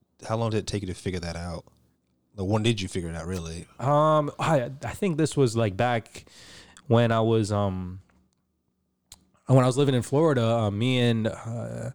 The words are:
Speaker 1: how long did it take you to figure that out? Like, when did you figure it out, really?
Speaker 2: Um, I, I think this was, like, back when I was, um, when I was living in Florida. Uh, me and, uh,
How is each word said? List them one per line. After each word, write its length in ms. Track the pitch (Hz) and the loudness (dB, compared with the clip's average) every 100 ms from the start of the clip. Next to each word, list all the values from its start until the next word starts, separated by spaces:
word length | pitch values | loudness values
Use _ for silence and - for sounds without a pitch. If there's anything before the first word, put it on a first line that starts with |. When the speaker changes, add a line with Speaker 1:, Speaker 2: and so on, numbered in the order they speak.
| _ - - | _ -16 -6
Speaker 1:
how 100 | 113 | -4
long 120 | 113 | -2
did 80 | 107 | -2
it 80 | 92 | -4
take 140 | 104 | -6
you 60 | 95 | -6
to 60 | |
figure 260 | 87 98 90 | -8 -6 -6
that 160 | 85 85 | -6 -8
out? 280 | 87 85 - _ _ _ _ _ _ 101 | -8 -10 -14 _ _ _ _ _ _ -6
Like, 120 | 95 | -2
when 140 | 110 | 0
did 180 | 110 110 | 2 0
you 80 | 92 | -2
figure 220 | 95 85 | -6 -6
it 60 | 82 | -8
out, 100 | 82 | -6
really? 400 | 92 82 85 - - | -6 -8 -12 -14 -6
Speaker 2:
Um, 520 | 123 147 156 156 147 - | 0 2 4 2 0 -2
I, 320 | 139 151 127 135 | 0 0 0 -8
I 80 | 113 | -10
think 240 | - 202 151 | -4 -2 0
this 180 | 156 147 | 0 2
was, 180 | 127 113 | 2 2
like, 200 | 110 95 | 0 0
back 480 | 120 117 - - - - - - - - - | 0 0 -4 -18 -20 -20 -20 -20 -20 -12 2
when 260 | 117 117 | 4 4
I 80 | 113 | 2
was, 320 | 113 113 101 | 4 2 2
um, 480 | 101 101 92 90 95 - _ _ _ _ _ _ _ _ _ _ - _ _ - | 0 0 -2 -8 -12 -18 _ _ _ _ _ _ _ _ _ _ -20 _ _ 4
when 180 | 131 | 6
I 20 | 127 | 6
was 100 | 123 | 4
living 180 | 143 | 2
in 80 | 123 | 2
Florida. 420 | - 139 165 127 113 | 2 2 2 4 2
Uh, 240 | 117 107 | 2 0
me 280 | 101 127 127 | 0 0 2
and, 260 | 120 113 110 | 2 2 -2
uh, 640 | - 117 117 113 117 117 | -6 -10 -8 -8 -8 -10